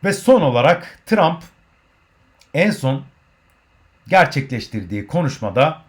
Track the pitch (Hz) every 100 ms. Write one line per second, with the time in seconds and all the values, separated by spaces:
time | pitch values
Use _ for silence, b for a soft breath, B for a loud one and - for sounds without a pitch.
0 | 196 196 - 254 151 120 131 170 - -
1 | - 214 165 170 - _ _ _ _ _
2 | _ _ _ _ _ 147 202 - 135 135
3 | - _ _ _ _ _ _ _ _ _
4 | - 185 160 147 135 123 - 110 90 101
5 | 101 131 139 - 107 95 147 156